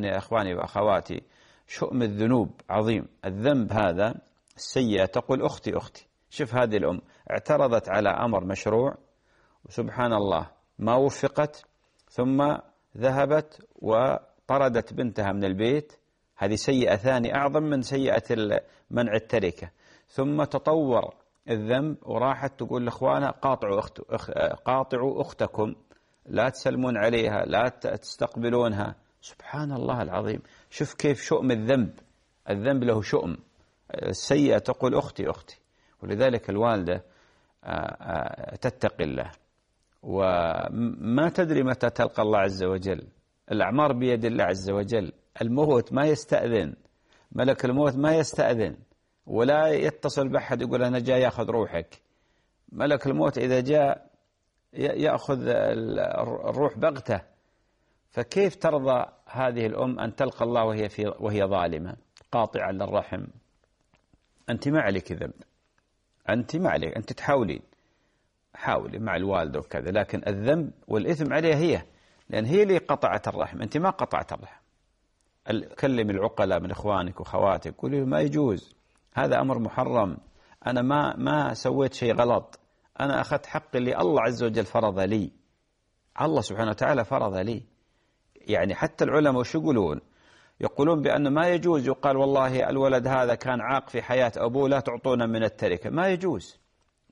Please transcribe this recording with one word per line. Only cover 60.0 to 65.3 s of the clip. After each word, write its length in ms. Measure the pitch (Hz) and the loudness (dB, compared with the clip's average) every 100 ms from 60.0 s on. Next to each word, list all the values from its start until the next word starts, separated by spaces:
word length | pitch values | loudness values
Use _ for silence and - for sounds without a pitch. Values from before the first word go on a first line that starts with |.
أن 140 | 117 | -4
تلقى 300 | 107 131 - | -2 -4 0
الله 200 | 117 120 | 0 2
وهي 240 | 110 110 104 | 2 0 -4
في، 240 | - 104 98 | -2 -4 -4
وهي 240 | 107 104 | -2 0
ظالمة 520 | 98 98 87 78 87 - _ _ _ | 2 2 0 -2 -8 -12 _ _ _
قاطعة 380 | 123 110 - 95 | 0 0 -2 -4
للرحم؟ 540 | 95 98 98 - 95 98 - _ _ _ _ _ _ _ _ _ _ - | -4 -2 -2 -2 -6 -10 -16 _ _ _ _ _ _ _ _ _ _ -8
أنت 180 | 117 139 | -4 0
ما 120 | 151 | 2
عليك 320 | 113 98 - | 2 0 -4
ذنب، 220 | 80 67 | -8 -10